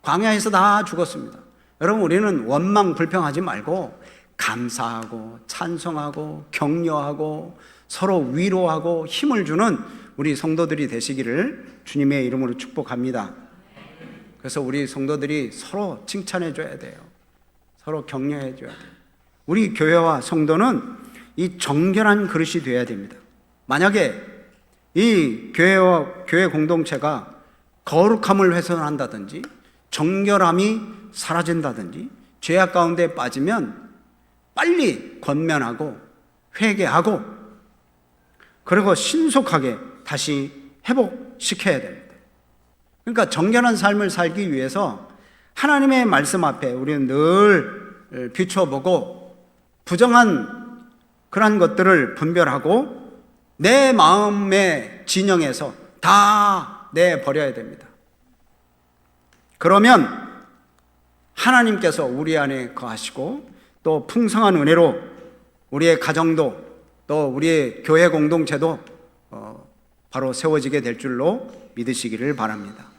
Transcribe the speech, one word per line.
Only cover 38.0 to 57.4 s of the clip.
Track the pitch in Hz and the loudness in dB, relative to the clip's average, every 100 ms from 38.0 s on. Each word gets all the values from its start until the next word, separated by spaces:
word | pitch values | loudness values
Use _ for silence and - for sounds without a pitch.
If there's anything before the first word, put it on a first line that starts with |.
| _ _ _ _ _ _ | _ _ _ _ _ _
그리고 | - 185 202 | 0 2 4
신속하게 | 175 - 320 320 269 226 160 131 110 - - - | 2 0 0 2 2 2 0 -2 -6 -14 -20 -10
다시 | 143 - 143 139 - - _ - | -8 -4 -4 -6 -12 -20 _ -2
회복시켜야 | 254 202 - - - - 185 202 139 | 0 0 -2 -18 -8 -6 -4 0 -2
됩니다. | - - - - _ _ _ _ _ _ _ _ | -4 -16 -20 -20 _ _ _ _ _ _ _ _
그러니까 | - 233 196 | -6 -2 0
정결한 | 156 180 240 240 214 | 0 2 4 2 2
삶을 | 196 202 196 | 0 0 -2
살기 | 180 175 170 196 | 0 -2 -2 -4
위해서 | 135 131 135 156 101 - - _ _ _ - | -2 -2 -2 -4 -6 -16 -20 _ _ _ -2
하나님의 | 285 285 277 262 233 | 2 4 4 4 4
말씀 | 147 143 190 | 2 2 0
앞에 | 156 - 135 | 0 -2 -6
우리는 | 123 135 151 131 | -4 -4 -2 0
늘 | 135 156 185 208 185 - - - - _ 131 123 | 2 4 6 6 6 2 -12 -18 -20 _ -12 -12
비춰보고 | - 180 196 170 135 185 170 - - - - _ _ _ _ - | -4 -2 0 0 0 0 0 -2 -14 -20 -20 _ _ _ _ -8
부정한 | 175 240 240 226 151 104 - - - - _ _ _ _ | 2 6 6 6 4 -4 -12 -18 -20 -20 _ _ _ _
그러한 | - 214 214 | 0 2 4
것들을 | 170 107 185 180 123 - | 2 2 4 4 2 -4
분별하고 | 156 175 156 135 151 220 294 - - - _ _ _ _ | -2 2 0 0 0 0 0 -10 -20 -20 _ _ _ _
내 | 180 269 269 | 4 6 6
마음의 | 233 156 190 208 202 196 196 190 151 107 - - | 6 6 6 4 0 2 2 2 0 -6 -16 -4
진영에서 | 185 196 180 151 127 139 - - _ | 0 2 2 2 -4 -8 -10 -20 _
다 | 170 196 202 208 208 190 135 - - | 4 6 6 4 4 0 -4 -16 -8
내버려야 | 156 175 160 143 139 | 2 2 2 -2 -2